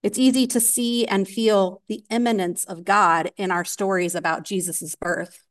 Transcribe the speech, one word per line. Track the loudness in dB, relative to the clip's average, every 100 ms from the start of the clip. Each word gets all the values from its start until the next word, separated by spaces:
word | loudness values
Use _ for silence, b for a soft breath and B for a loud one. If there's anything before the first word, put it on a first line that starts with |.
It's | -4 2
easy | 4 4 2
to | 2
see | 0 0 0 0 0
and | 0 0
feel | 0 4 4 2 -2 _
the | -10 _
immanence | 0 2 0 0 -4
of | -8 -10 -2
God | 2 4 2 0 -4
in | -4
our | -2 -4
stories | -4 -2 0 0
about | -2 -2 -4 -2
Jesus's | -4 -4 -6 -8 -8
birth. | -4 -4 -6 -14 _